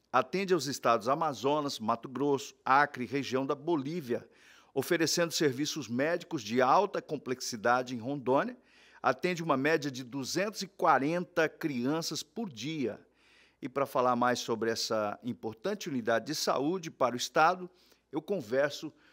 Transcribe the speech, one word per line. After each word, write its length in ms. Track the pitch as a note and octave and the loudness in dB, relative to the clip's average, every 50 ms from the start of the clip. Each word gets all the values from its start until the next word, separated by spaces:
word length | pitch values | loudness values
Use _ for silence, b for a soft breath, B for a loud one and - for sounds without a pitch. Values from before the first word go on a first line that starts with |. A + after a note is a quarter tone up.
| _ _ - | _ _ 2
Atende 400 | B2 B2+ - - F#3 G3+ F3+ F#3 | 2 2 2 -2 -4 0 2 0
aos 140 | E3+ B2+ C#3+ | 0 0 -2
estados 420 | C3 - - C3 A#2 A#2 G2 A2+ | -6 -2 2 2 2 4 4 0
Amazonas, 720 | C3+ D#3 E3+ D#3 C#3 A2+ B2 C3+ D3 D3+ D3 C#3 - - | 0 0 0 -2 -4 -2 0 0 2 2 0 -2 -6 -6
Mato 280 | A2+ G#2+ A#2 A#2 - C#3 | -2 -2 -2 -2 -2 -10
Grosso, 460 | C3 B2+ C#3 C#3+ C#3 C3+ C3 - - _ _ | -4 -2 2 2 2 0 0 -6 -16 _ _
Acre, 440 | - C3 C#3 D3 C#3+ - C3 B2 G#2 | 4 4 4 4 4 0 -6 -8 -4
região 360 | A#2 C#3+ C3 G#2 A2+ C3 C3+ | -4 -4 -4 0 -2 -2 0
da 120 | C#3 D3 | 0 -4
Bolívia, 680 | C#3 C3+ D#3+ F3 D#3 C3 C#3 D#3+ F3+ D3+ A#2+ A#2 G#2+ - - b b b b b b b b | -4 -2 -2 0 0 0 -2 -6 -6 -4 -2 -2 -4 -4 -8 b b b b b b b b
oferecendo 640 | b C3+ C3 - F3 E3 D#3+ D3+ - - E3+ E3+ - | b -4 0 0 2 2 2 2 2 2 0 0 2
serviços 540 | - F3 D3 B2+ B2 D3 C#3+ - E3 C3+ G#2 | 2 2 2 2 0 -4 -4 -4 -6 -6 -4
médicos 560 | A#2 A#2+ C#3 D#3 E3+ F3 F3 - - D3+ A2+ | -2 0 0 0 0 -2 -4 -6 -8 -8 -6
de 180 | G2+ A2+ B2 | -2 2 2
alta 400 | B2+ B2+ D3 F3 G3+ G3 G3+ E3+ | 4 6 6 4 4 2 -2 -6
complexidade 960 | - - D#3+ C3+ - - B2+ B2+ - - - A2+ G2 A#2+ A#2+ B2+ C3 B2 C3 | -6 -6 -8 -8 -4 -6 -6 -6 -6 -8 -8 -2 2 2 2 2 2 -2 -6
em 20 | A#2+ | -8
Rondônia. 580 | G#2+ B2 C#3+ D3 B2 A#2+ B2+ C#3 F3 A#3 B3 - b b b b b b b b | -6 -6 -6 -4 0 2 2 4 2 0 -6 -12 b b b b b b b b
Atende 400 | b A#2 C3+ - - F3+ F3+ D#3+ | b 0 0 2 0 -2 -2 -2
uma 160 | E3+ D#3+ D3 B2+ | 0 0 0 2
média 320 | C3 D3 D#3+ D#3+ C#3 D3 | 2 2 2 2 0 -2
de 140 | C3+ A#2+ C3+ | -8 -8 -12
duzentos 580 | A#2+ A2+ C#3 C3 B2+ - D#3+ F#3+ G#3+ G3+ - | -10 -8 -8 -8 -4 -2 -2 -2 -2 -4 -8
e 60 | G3 F3+ | -12 -12
quarenta 840 | _ _ F#3 E3+ D#3 C3 C3 D3 E3 F3 F3+ F3 - - D#3+ D3 | _ _ 4 4 4 4 4 2 0 -2 -4 -4 0 2 2 2
crianças 720 | - - - D#3+ C#3+ A#2+ A#2+ C3 D3+ E3 D#3+ - E3 C3+ | 0 -4 -4 -4 -2 0 0 0 0 0 -2 -4 -6 -8
por 260 | - - _ - A#3 G3+ | -8 -10 _ -8 -8 -8
dia. 520 | C3+ A2 G#2+ D3 D#3+ D#3 C3 G#2+ G2+ - - _ b b b b b b b b b b | -8 -10 -8 -8 -6 -2 -4 -4 -4 -6 -14 _ b b b b b b b b b b
E 80 | - B2 | -12 -6
pra 200 | - C#3 C#3 C3 | -2 -2 -2 0
falar 280 | - C#3+ B2 B2 B2 | 2 2 4 4 4
mais 220 | A#2+ B2 B2 B2 A#2+ | 4 4 2 2 0
sobre 320 | - - A#2+ A2 A2+ A2+ | 0 -4 -2 0 0 0
essa 480 | A2+ A2 - - A#2 A2 G#2+ G#2 G2+ - - | 0 -2 -2 0 0 0 0 0 -4 -6 -8
importante 680 | B2 A#2 - - A2+ G#2+ - _ F#3 G#3 G3+ - F3+ | -8 -8 -6 -8 -10 -10 -6 _ -6 -6 -4 -6 -6
unidade 380 | D3 B2+ A2+ A2 A#2 A2+ G#2+ - | -4 -4 0 2 2 2 2 -2
de 80 | D3+ | -6
saúde 560 | - - - - - C3+ D3+ F3+ F#3+ E3 E3 | -4 0 0 0 0 0 0 -2 -2 -6 -10
para 240 | - _ C3+ B2 A#2+ | -2 _ 0 0 0
o 20 | B2 | -2
estado, 500 | - - - E3 D#3 D#3+ F3+ F#3 F#3 F3+ b b b b b b b b | -6 -2 4 4 4 4 4 0 -6 -14 b b b b b b b b
eu 100 | - D3 | -8 -8
converso 720 | D#3 - G3+ F#3+ C#3 G#2 A#2 C3 C#3+ D3 C#3+ - - D#3 - b b b | -4 -4 -6 -6 -4 0 2 2 2 2 0 -4 -10 -12 -14 b b b